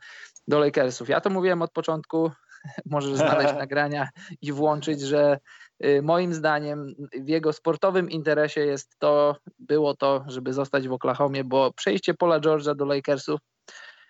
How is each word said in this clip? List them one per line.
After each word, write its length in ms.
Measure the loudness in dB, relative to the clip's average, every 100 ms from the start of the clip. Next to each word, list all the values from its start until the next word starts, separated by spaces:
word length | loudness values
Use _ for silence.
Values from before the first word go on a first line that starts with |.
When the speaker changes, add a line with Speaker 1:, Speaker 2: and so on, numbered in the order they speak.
| -16 -20 -20 -20 0
Speaker 1:
do 120 | 2
Lakersów. 500 | 4 2 0 -2 -2
Ja 120 | 0
to 80 | 0
mówiłem 320 | 0 2 0
od 100 | -2
początku, 600 | -4 -4 -4 -2 0 0 -2 _ -20
<laughs> 280 | -16 -16 -6
możesz 300 | -4 -2 0
znaleźć 380 | 2 4 2 0
Speaker 2:
<laughs> 40 |
Speaker 1:
nagrania 460 | -4 -2 -2 -2 -6 -8 -20 -12
i 100 | -8
włączyć, 500 | 0 0 0 -2 -4
że, 380 | 0 2 4 2 _ -20 -20 _ 2
y, 160 | 2
moim 320 | 4 2 0
zdaniem 600 | -2 0 0 -2 -8 -10 -14 -12
w 160 | -12 -2
jego 240 | 0 0
sportowym 560 | -2 -2 0 2 2 -2
interesie 520 | -2 0 2 2 0
jest 380 | 0 -2 -8 _
to, 360 | 2 4 4 0 -10 _
było 360 | -2 2 2 0
to, 300 | 0 0 -2
żeby 260 | -8 -6
zostać 340 | -4 -2 -2 -2
w 60 |
Oklahomie, 500 | -4 -2 0 0 -2
bo 300 | 0 2 2
przejście 400 | 0 -2 0 0
Paula 260 | 0 2 4
George'a 360 | 4 2 0 -2
do 100 | 0
Lakersów, 540 | -2 0 -2 -2 -6 _ _ -20 -20 -20 -20